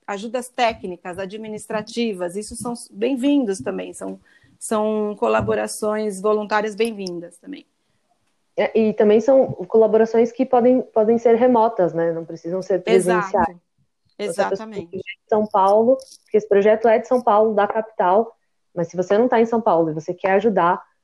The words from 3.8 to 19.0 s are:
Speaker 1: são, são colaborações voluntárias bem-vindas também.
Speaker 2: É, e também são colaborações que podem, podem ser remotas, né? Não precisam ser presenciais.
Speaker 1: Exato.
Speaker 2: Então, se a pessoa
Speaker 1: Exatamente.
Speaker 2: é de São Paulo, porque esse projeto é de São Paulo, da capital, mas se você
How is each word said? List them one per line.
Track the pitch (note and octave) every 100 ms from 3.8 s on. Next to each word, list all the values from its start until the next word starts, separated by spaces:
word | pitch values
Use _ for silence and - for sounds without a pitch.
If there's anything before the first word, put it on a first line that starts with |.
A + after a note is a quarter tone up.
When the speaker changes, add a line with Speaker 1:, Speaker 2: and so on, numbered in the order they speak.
| F3+
Speaker 1:
são, | F3 F#3+ F#3+ _ _ _ _
são | - A3 G#3+ G#3+ G#3 G#3
colaborações | A3+ A3 G#3 G#3+ G#3+ - G#3+ G#3+ G#3+ F#3+
voluntárias | G#3 G#3+ G#3 G#3+ A3 G3
bem-vindas | A#3 G#3 F#3 F3 E3+ -
também. | - - - _ _ _ _ _ _ _ _ -
Speaker 2:
É, | G#3 A3
e | A3
também | - G#3+ G#3+
são | A3+ C4+ C4 - F3+
colaborações | A3+ A3 A3 A3 A3+ A#3+
que | - C4
podem, | B3 A#3+ B3+
podem | - - G#3+ A#3
ser | A#3+ A3+
remotas, | B3+ A#3+ A3+ A3+ F3
né? | D#3+ E3+
Não | E3 E3
precisam | E3 E3+ F#3
ser | F3+ F#3
presenciais. | F3+ F#3+ F3 G#3+ G3
Speaker 1:
Exato. | G3 E3 F3 _ _ _ _ _ -
Speaker 2:
Então, | G#3
se | G3+
a | G3
pessoa | G3 A3
Speaker 1:
Exatamente. | G3+ E3+ F#3
Speaker 2:
é |
de | - - _
São | G#3+ G#3+
Paulo, | G3+ F#3+ G#3 A3+ C4 - -
porque | _ G#3+
esse | G#3
projeto | G3+ G3+ G#3+ A#3
é | A3+
de | A#3
São | B3+
Paulo, | A#3+ G#3 A3 G3+
da | G3+
capital, | A3 G#3+ - F3+ G3 A3+ - _ _ _ -
mas | E3
se |
você | E3+